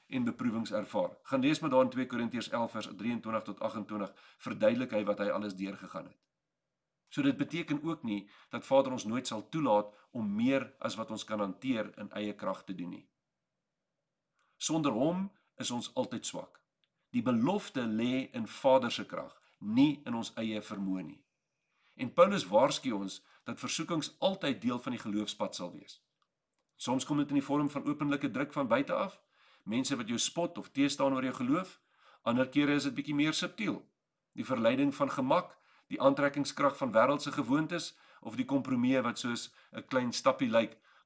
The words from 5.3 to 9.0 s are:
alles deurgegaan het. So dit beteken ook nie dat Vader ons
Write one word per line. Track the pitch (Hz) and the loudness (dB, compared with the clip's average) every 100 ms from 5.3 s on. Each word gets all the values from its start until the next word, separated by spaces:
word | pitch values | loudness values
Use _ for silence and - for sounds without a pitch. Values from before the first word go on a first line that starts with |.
alles | 95 104 95 | -2 -4 -6
deurgegaan | 98 95 92 87 - | -8 -8 -12 -12 -12
het. | - _ _ _ _ _ _ _ _ _ | -18 _ _ _ _ _ _ _ _ _
So | - | 0
dit | 139 - | 2 2
beteken | 147 165 156 143 | -2 -4 -4 -4
ook | 165 156 | -2 -4
nie | 113 101 98 - - | -4 -4 -6 -18 -12
dat | 117 - | -12 4
Vader | 135 135 | 4 4
ons | 123 | -2